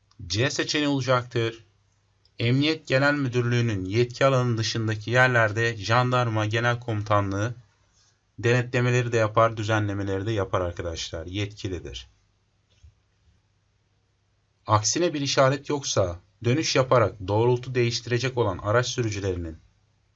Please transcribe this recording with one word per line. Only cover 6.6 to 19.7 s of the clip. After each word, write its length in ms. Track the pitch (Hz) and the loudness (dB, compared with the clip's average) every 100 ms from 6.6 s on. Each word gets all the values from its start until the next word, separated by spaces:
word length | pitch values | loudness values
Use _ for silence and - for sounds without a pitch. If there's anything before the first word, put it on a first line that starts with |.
| 120 120 | 0 -2
Komutanlığı 760 | 120 110 104 104 101 98 110 120 - _ _ _ _ _ _ - | -4 -4 0 0 2 -2 -4 -6 -16 _ _ _ _ _ _ -2
denetlemeleri 720 | 110 123 123 123 123 123 120 | 2 2 0 0 2 2 2
de 40 | 113 | 0
yapar, 400 | 107 110 113 110 | 2 4 2 2
düzenlemeleri 680 | 104 110 104 98 98 98 101 | 0 0 0 -2 -2 -2 -2
de 60 | |
yapar 280 | 110 95 101 | -2 -2 -2
arkadaşlar. 640 | 90 80 87 82 - 85 80 | -2 -4 -8 -8 -8 -10 -8
Yetkilidir. 840 | 95 104 107 101 90 76 - - _ _ _ _ _ _ _ - _ _ _ _ _ _ _ _ _ _ _ _ _ _ _ _ _ - | -6 -6 -6 -8 -8 -10 -14 -16 _ _ _ _ _ _ _ -20 _ _ _ _ _ _ _ _ _ _ _ _ _ _ _ _ _ 0
Aksine 480 | 104 104 156 175 | 2 2 0 0
bir 60 | 151 | 0
işaret 480 | 139 - 135 139 - | 0 4 4 4 -2
yoksa 520 | 147 135 - 95 85 - _ | -6 -2 0 0 -2 -14 _
dönüş 320 | 117 139 156 143 | 0 0 2 2
yaparak 380 | 131 127 104 - 92 | 4 4 2 0 -2
doğrultu 460 | 104 120 123 123 | 2 2 0 -2
değiştirecek 640 | 123 117 120 - 120 127 127 | -2 0 -2 -4 -4 -2 -2
olan 200 | 107 87 | -2 -2
araç 280 | 101 113 127 | 0 0 0
sürücülerinin 720 | - 113 101 95 90 85 80 _ | -2 -4 -2 -4 -4 -6 -12 _